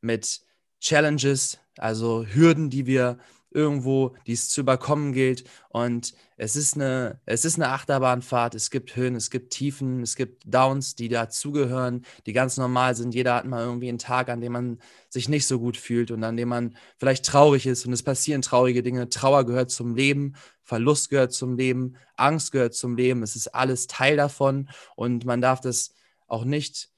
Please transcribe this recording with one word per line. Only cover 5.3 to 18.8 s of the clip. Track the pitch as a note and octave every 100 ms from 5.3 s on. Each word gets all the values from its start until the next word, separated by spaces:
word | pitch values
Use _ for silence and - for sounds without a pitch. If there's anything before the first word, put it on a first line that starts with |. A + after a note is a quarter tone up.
| B2+ - - _
Und | A#2 A#2+ A#2+ A#2+ - _ _
es | A2 C#3
ist | D3 D3
eine, | C3+ C3 B2 - -
es | A#2 E3
ist | E3
eine | C#3
Achterbahnfahrt. | C3 - C#3 B2+ B2 B2+ B2 A#2
Es | A2+ -
gibt | C#3 C3 B2+
Höhen, | B2+ B2
es | -
gibt | B2+ B2+
Tiefen, | - C#3+ C#3 C3 B2+
es | A#2 -
gibt | B2 - -
Downs, | B2+ C3 C#3 C3+ -
die | A#2
dazugehören, | A#2 A2+ - D3 D3 B2+ B2+ B2+ B2 - - -
die |
ganz | A2 B2+ C3
normal | B2+ B2 B2+
sind. | A#2 A#2+ A#2
Jeder | B2+ A#2+
hat | -
mal | B2
irgendwie | A#2 A#2+ B2
einen | A#2+
Tag, | - B2 B2
an | A#2+
dem | A#2+
man | A#2+ B2 A2+ - - _
sich | B2+ A2
nicht | D3 -
so | B2+
gut | A#2+ A2+
fühlt | - A#2+ A#2
und | A2+
an | A2 A#2
dem | A#2+
man | A#2+ A#2+ - - _
vielleicht | C3+ C3 -
traurig | C#3+ D3 C#3 C3
ist. | B2+ B2
Und |
es | B2
passieren | - C3 - C#3+
traurige | B2 B2 B2+ B2